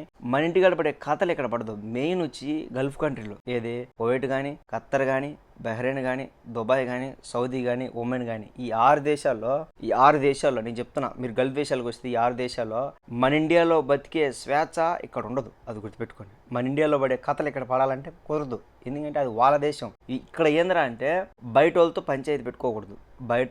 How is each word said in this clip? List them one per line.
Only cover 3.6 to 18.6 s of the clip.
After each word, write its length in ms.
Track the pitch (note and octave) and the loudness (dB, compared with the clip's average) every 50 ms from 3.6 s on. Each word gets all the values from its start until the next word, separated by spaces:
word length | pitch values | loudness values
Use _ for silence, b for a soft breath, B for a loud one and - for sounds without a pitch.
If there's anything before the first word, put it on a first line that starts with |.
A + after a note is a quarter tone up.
| A2+ A#2 A#2+ A#2+ B2 - _ - | -2 -4 -6 -8 -8 -10 _ -2
కువైట్ 280 | A2+ A#2 B2+ B2+ C3+ C3 C3+ | 0 0 0 0 0 -2 -2
కానీ, 180 | C3+ C#3 C#3+ D3 - _ _ A2 | -2 -2 -4 -8 -10 _ _ -8
ఖత్తర్ 320 | A#2 - - - C3+ C3+ C3 | -8 -4 -2 0 0 2 2
కానీ, 200 | C3+ C3+ C#3 D3 D3 - _ _ - - - | 0 0 -2 -4 -8 -12 _ _ -16 -10 -8
బహ్రెయిన్ 360 | A2+ A2 A#2+ B2 C3 C3+ C#3 B2+ | -6 -4 -2 -2 -2 -2 -2 -2
కానీ, 180 | B2+ B2+ C3+ C3+ - - _ - A#2+ A2+ | -2 -2 -4 -6 -10 -14 _ -16 -10 -8
దుబాయ్ 280 | A#2 A2 A#2 C3 C3+ B2+ B2 | -4 0 2 2 2 2 0
కానీ, 160 | B2 B2 C3 C3+ B2+ - - - | -4 -6 -6 -8 -10 -14 -14 -8
సౌదీ 280 | - A#2+ B2 B2+ C3 C3 B2 B2 | -4 -4 -2 -2 -2 -4 -2 -2
కానీ, 160 | A#2+ B2 B2+ A#2 - A#2 | -2 -2 -4 -6 -6 -6
ఒమన్ 240 | A#2+ B2 B2+ B2+ A#2+ A#2 | -4 -4 -2 -4 -4 -4
కానీ, 180 | A2+ A2 G2+ - - B2+ B2 | -6 -8 -10 -12 -12 -10 -6
ఈ 20 | A#2 A2 A2+ A#2 | -2 2 4 6
ఆరు 160 | C#3 D3+ D3 C#3 D3+ | 6 6 6 4 0
దేశాల్లో, 440 | D3 C#3+ - C#3+ B2 G#2+ A2 B2 C#3 D3+ D#3+ - _ - A2+ | 0 0 0 -2 -2 -2 -2 -2 -2 -2 -4 -8 _ -8 -4
ఈ 40 | - - A#2+ C3 | 0 4 6 8
ఆరు 160 | D3 D3+ C#3+ C3+ | 8 8 6 4
దేశాల్లో 340 | C#3+ C3+ - - C#3+ B2+ A2+ A2 | 2 2 2 2 0 0 0 -2
నేను 100 | A#2+ A2+ A#2+ | -4 -6 -8
చెప్తున్నా, 280 | B2 - - D3 C3 G#2+ - - | -8 -6 -6 -4 -4 -4 -6 -6
మీరు 120 | B2+ A#2+ G#2+ B2+ | -8 -4 -2 0
గల్ఫ్ 160 | B2+ C3+ C3 D3 | -2 0 0 -2
దేశాలకు 280 | C#3+ - C#3+ C3 A#2+ A#2+ | -2 -2 -2 -2 -2 -4
వస్తే 140 | A#2 - - B2 A#2+ | -6 -8 -6 -4 0
ఈ 20 | A2+ A#2 | 2 2
ఆరు 120 | B2 B2 A#2+ B2+ | 2 0 -2 -4
దేశాల్లో 380 | B2 - B2+ A2+ A2 A2 A#2+ C#3 C#3 - _ _ - A#2+ A#2+ B2+ | -6 -4 -6 -6 -4 -4 -4 -4 -6 -8 _ _ -8 -2 2 2
మన 100 | C3+ D3 D#3 | 4 4 4
ఇండియాలో 360 | D#3 D#3 E3+ E3+ E3+ E3 E3 D#3 C3+ C3 | 4 4 6 6 6 6 4 4 4 2
బతికే 360 | C#3+ C#3+ - - - E3 D3 C3+ A#2+ - | 0 0 0 -2 -2 0 0 0 -2 -4
స్వేచ్ఛ 560 | - B2 C#3 D3+ D#3+ D#3+ - E3+ D#3+ E3+ F3 - - | -4 -2 0 0 0 0 -2 -2 0 0 -2 -4 -6
ఇక్కడ 160 | A#2+ - B2+ G#2+ G#2+ | -8 -8 -8 -6 -4
ఉండదు, 200 | B2 C3+ A#2 G#2+ - _ - B2 | -4 -6 -6 -6 -10 _ -14 -12
అది 120 | A2 G#2+ G2+ | -12 -10 -10
గుర్తుపెట్టుకోండి. 480 | G#2 - - A#2 - - - G#2 G2+ - - _ - A#2+ | -10 -10 -10 -10 -10 -10 -14 -18 -20 -20 -20 _ -6 -4
మన 80 | B2 B2 C3 | -4 -2 -2
ఇండియాలో 260 | C#3+ D3 D#3 D3+ D3 C#3 C3+ | 0 2 2 4 4 2 2
పడే 140 | C3 B2+ B2 - | 2 0 0 -2
కథలు 200 | - C#3 - D3+ D3 | -2 -2 -2 -2 -4
ఇక్కడ 140 | C3 C3+ B2+ B2 | -4 -6 -4 0
పడాలంటే 400 | B2+ C3 C3+ C3+ C3 C3+ C#3 E3+ - - - | 0 2 2 2 0 -2 -8 -12 -16 -14 -8
కుదరదు, 320 | - D3+ D3+ D3 C3 A#2 - | -4 -4 -4 -4 -4 -8 -8